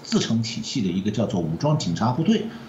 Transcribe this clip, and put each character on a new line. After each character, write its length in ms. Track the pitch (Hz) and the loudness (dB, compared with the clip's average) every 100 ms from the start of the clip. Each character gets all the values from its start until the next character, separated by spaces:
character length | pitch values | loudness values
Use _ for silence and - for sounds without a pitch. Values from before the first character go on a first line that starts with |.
自 160 | - 220 | -2 0
成 240 | - 113 | 2 0
体 180 | 113 - | 0 -4
系 220 | - 139 | -4 -2
的 40 | 95 | 0
一 140 | 92 | 0
个 80 | 98 | 0
叫 160 | 101 101 | 0 0
做 140 | 92 | 0
武 160 | 80 82 | -2 0
装 240 | 147 151 | 2 2
警 160 | - 82 | 0 0
察 160 | 117 | 0
部 100 | 127 | 2
队， 240 | 175 226 - - | 2 2 0 -8